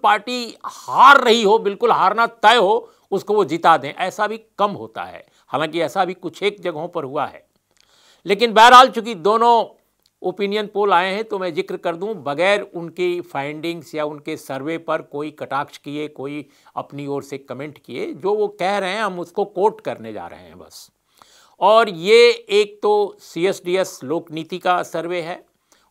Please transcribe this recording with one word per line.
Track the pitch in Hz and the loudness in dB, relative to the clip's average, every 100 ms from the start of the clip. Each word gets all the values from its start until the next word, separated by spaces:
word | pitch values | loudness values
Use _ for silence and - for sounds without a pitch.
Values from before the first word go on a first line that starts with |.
पार्टी | - 214 - 247 233 - | 2 0 -2 -8 -8 -12
हार | - - - 139 254 277 | -18 -16 -6 6 8 8
रही | 247 233 | 6 4
हो, | 196 214 | 4 2
बिल्कुल | 190 202 233 | 0 -2 0
हारना | 156 180 208 233 | 2 2 2 -2
तय | - 208 240 | 4 6 6
हो, | 190 226 - _ _ | 4 0 -4 _ _
उसको | 190 - | -8 -2
वो | 208 | 0
जिता | 165 165 175 160 | 0 2 4 4
दें। | 135 | 0
ऐसा | - 185 180 208 | -6 -8 -4 -6
भी | 220 - - | -6 -14 -4
कम | 202 | -4
होता | 143 110 - | -4 -12 -14
है, | 90 85 - _ _ | -14 -16 -20 _ _
हालांकि | 131 156 165 | -6 -4 -4
ऐसा | 151 190 | -4 -2
भी | 180 | -4
कुछ | 185 170 - | -6 -12 -6
एक | 202 202 | -6 -4
जगहों | 175 151 175 | -10 -8 -10
पर | 170 | -10
हुआ | 135 147 - | -8 -8 -8
है। | - _ _ _ _ _ _ _ _ 165 | -10 _ _ _ _ _ _ _ _ -4
लेकिन | 202 233 | 0 2
बहरहाल, | 214 233 254 262 | 6 10 10 10
चूंकि | 220 214 | 4 -8
दोनों | 196 202 220 233 233 175 - _ _ _ _ | -4 0 2 4 2 0 -10 _ _ _ _
ओपिनियन | 185 180 202 208 208 | -8 -4 -4 -4 -4
पोल | 196 208 | -2 2
आए | 175 190 | 2 0
हैं, | 196 | -4
तो | 220 202 | -6 -6
मैं | 185 | -6
जिक्र | 156 - 185 | -6 -8 -6
कर | 180 170 | -6 -6
दूं, | 202 | -8
बगैर | 202 139 143 185 202 | -8 -8 -2 0 0
उनकी | 202 175 170 - 180 175 | -2 -12 -12 -6 -4 -4
फाइंडिंग्स | 170 143 143 151 165 170 131 | -8 -8 -8 -8 -10 -10 -10
या | 156 | -8
उनके | 151 147 151 156 | -8 -8 -12 -12
सर्वे | - 135 143 165 | -10 -10 -8 -8
पर | 165 160 | -6 -8
कोई | 151 143 151 | -8 -12 -12
कटाक्ष | 147 127 139 143 - | -12 -8 -6 -8 -12
किए, | 151 147 151 | -14 -10 -10
कोई | 151 139 147 - _ _ - | -12 -12 -12 -16 _ _ -14
अपनी | - 139 143 | -12 -12 -8
ओर | 139 | -8
से | 139 139 | -10 -16
कमेंट | 139 123 147 - | -14 -14 -14 -16
किए, | - 123 220 | -16 -12 -10
जो | 160 175 | -8 -4
वो | 214 208 | -2 -4
कह | 208 180 202 | -4 -4 -2
रहे | 190 | -4
हैं, | 208 | -6
हम | 208 180 | -6 -8
उसको | 170 - | -10 -8
कोट | 202 - 214 - | -6 -2 -2 -2
करने | 143 117 113 | -10 -10 -12
जा | 104 85 | -12 -14
रहे | - | -16
हैं | 87 87 | -20 -20
बस। | 76 - - _ _ _ _ _ _ _ | -20 -20 -20 _ _ _ _ _ _ _
और | 190 220 226 | 4 4 4
ये | 165 180 226 240 | -2 4 6 6
एक | 220 - 202 208 208 | 4 0 0 0 -2
तो | 214 208 202 - | 0 0 0 -6
सीएसडीएस | - 165 185 185 180 185 180 - | -16 -4 -2 -2 -4 -4 -4 -8
लोक | 131 165 170 | -6 -6 -6
नीति | 156 156 180 | -14 -12 -6
का | 185 180 | -2 -2
सर्वे | 170 165 165 180 | -4 -8 -8 -8
है | 160 180 _ _ _ _ _ | -8 -14 _ _ _ _ _